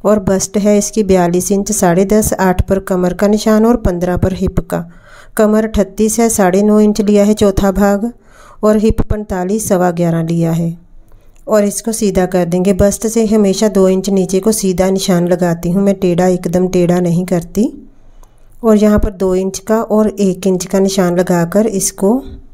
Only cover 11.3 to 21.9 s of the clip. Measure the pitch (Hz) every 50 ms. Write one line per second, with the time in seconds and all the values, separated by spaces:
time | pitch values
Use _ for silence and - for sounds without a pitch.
11.3 | _ - - - 214 214 202 202 196 - - 233 220 - 226 196 175 185 185 180
12.3 | - 180 175 170 175 180 180 202 196 180 202 202 196 - - 220 220 226 220 202
13.3 | 220 220 208 196 190 - 220 214 190 196 190 185 190 190 190 196 196 190 180 170
14.3 | 190 185 190 220 214 - - 190 185 175 185 190 190 185 190 - 180 175 175 175
15.3 | 180 170 180 175 170 170 175 175 175 196 196 202 196 196 - 180 175 175 185 180
16.3 | 180 180 180 185 170 180 185 180 190 180 175 165 175 180 180 170 170 175 185 -
17.3 | 190 175 170 - - 190 226 330 - - - - - - - - - - - _
18.3 | _ - - - - - - 226 214 208 214 214 208 208 196 214 196 180 190 185
19.3 | 185 185 190 190 190 - - - 220 226 226 - 208 214 214 208 202 - 202 190
20.3 | 180 180 - 190 185 180 175 - - 196 196 196 190 202 180 175 175 180 185 180
21.3 | 180 175 170 170 175 202 214 226 196 190 175 -